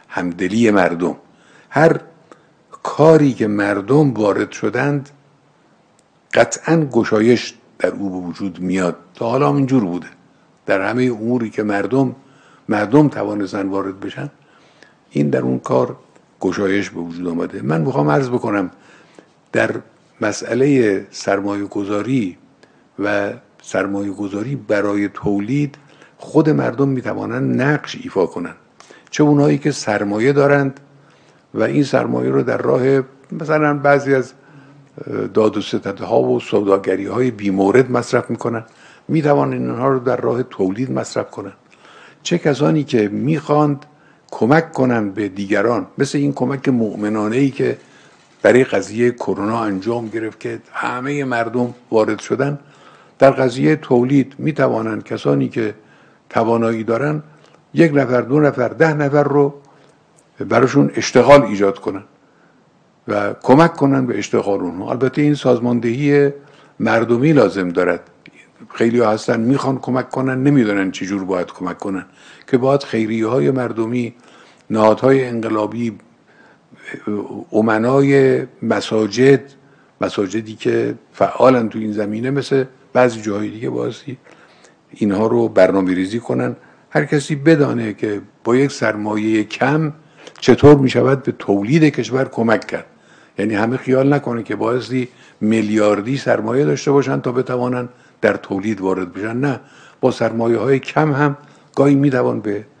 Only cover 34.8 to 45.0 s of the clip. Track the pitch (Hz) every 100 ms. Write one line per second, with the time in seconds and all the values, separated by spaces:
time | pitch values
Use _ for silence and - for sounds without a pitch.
34.8 | - - - 107 107 104 110 107 - 113
35.8 | 98 98 92 123 127 123 - 104 101 98
36.8 | 98 95 98 107 127 104 101 95 95 123
37.8 | 127 120 - 120 - 117 117 113 - _
38.8 | - - - 156 147 143 139 127 123 117
39.8 | 135 131 123 127 123 120 123 - 95 104
40.8 | 131 123 117 117 - - 98 - _ _
41.8 | - - - _ - 175 156 131 151 156
42.8 | 135 120 104 104 131 156 147 147 151 139
43.8 | - _ _ _ - - 113 160 160 -
44.8 | 127 117